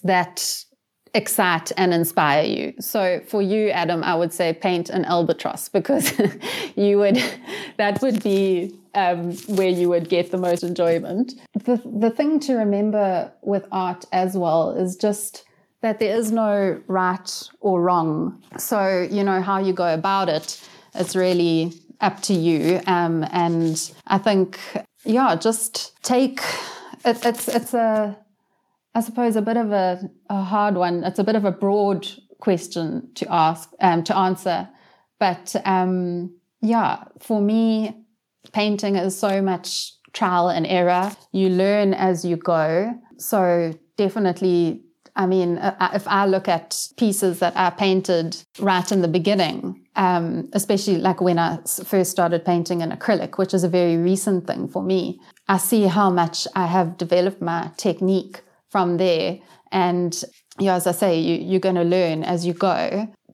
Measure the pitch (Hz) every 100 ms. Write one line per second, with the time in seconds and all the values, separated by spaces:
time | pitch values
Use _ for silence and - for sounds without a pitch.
0 | 185 180 175 - - - - _ _ _
1 | _ - - - 190 165 - - 185 170
2 | 170 180 156 143 - - - - - 220
3 | 185 170 - 214 202 214 214 175 170 170
4 | - 165 170 - 175 165 196 175 170 185
5 | - 175 165 165 - - - 196 - 277
6 | 269 - 202 - - - - - 202 202
7 | 202 247 247 - - 403 330 - 208 196
8 | 269 220 214 196 190 185 180 - _ 202
9 | 185 175 175 175 - 196 185 180 175 175
10 | 165 175 175 185 180 175 175 180 170 170
11 | - 185 247 - - 208 - 240 - 220
12 | 226 226 294 311 285 247 208 202 208 208
13 | 196 180 160 - - 196 196 190 185 180
14 | - 185 185 190 175 160 160 - 185 185
15 | 214 202 - - - _ _ _ 226 214
16 | 214 226 220 226 220 202 196 160 - 185
17 | 185 185 - - - _ 208 185 175 180
18 | 165 156 208 247 - - - 220 190 185
19 | 180 202 196 190 185 196 196 185 175 160
20 | 190 196 185 151 - - - - - -
21 | 175 185 185 175 170 165 170 - _ -
22 | 202 202 - 185 165 160 151 185 190 175
23 | 170 165 156 180 170 165 165 160 - -
24 | - 196 202 196 185 - - - - _
25 | - 226 262 165 220 220 - - - _
26 | - 247 262 269 - - - - - -
27 | 247 233 240 233 - 233 233 240 226 214
28 | 208 202 _ _ _ _ _ _ _ 233
29 | 226 226 233 220 214 226 220 202 185 180
30 | 190 - - 202 190 208 208 180 175 175
31 | 180 185 202 220 202 175 202 202 202 190
32 | - - _ - - 180 - - 165 -
33 | - - - 175 160 165 - - 190 170
34 | 165 196 185 185 190 170 190 - _ _
35 | _ - 196 175 - - 190 185 185 185
36 | 180 175 180 - _ - 220 233 190 -
37 | - - - 220 202 220 226 220 220 226
38 | - _ _ _ - - 208 208 208 196
39 | 185 190 208 196 190 180 - - - -
40 | _ - 196 180 175 175 160 180 175 180
41 | 190 214 _ 190 190 180 196 208 202 190
42 | 190 175 175 170 175 165 156 160 214 240
43 | - - - 214 180 175 165 160 _ -
44 | 202 208 196 175 185 175 170 - - _
45 | _ - 185 185 175 170 196 - 180 202
46 | 202 196 196 190 196 170 - - - -
47 | 226 196 196 170 175 185 185 175 196 190
48 | 185 170 165 - - - 196 185 190 196
49 | 175 170 170 202 170 - 185 185 _ -
50 | 185 180 165 170 - 208 196 202 202 175
51 | 185 170 185 185 170 165 - - - 196
52 | 180 - 170 170 165 175 165 175 165 -
53 | - 196 175 - 190 190 175 180 175 170
54 | 175 190 214 185 170 - - 185 185 190
55 | 175 180 - - - 196 - 226 202 175
56 | 202 180 170 - - - 175 180 170 175
57 | 170 180 185 196 170 170 170 - 208 170
58 | 185 190 - - - _ _ 202 175 175
59 | 185 160 185 190 - - - 190 180 175
60 | 175 165 - _ _ - 196 180 180 175
61 | 202 165 165 165 175 190 190 180 170 185
62 | 170 160 - 175 175 170 196 170 80 196
63 | 220 - _